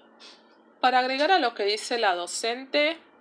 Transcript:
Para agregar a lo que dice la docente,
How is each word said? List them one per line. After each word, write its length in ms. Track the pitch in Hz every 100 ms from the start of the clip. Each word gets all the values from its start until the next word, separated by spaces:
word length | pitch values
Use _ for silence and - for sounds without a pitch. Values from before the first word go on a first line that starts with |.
| _ _ - - _ _ _ _
Para 180 | 254 254
agregar 320 | 254 269 311
a 80 | 370
lo 160 | 240
que 120 | 233 202
dice 340 | 208 - -
la 160 | 208 175
docente, 800 | 175 - 226 247 269 294 294 330 - _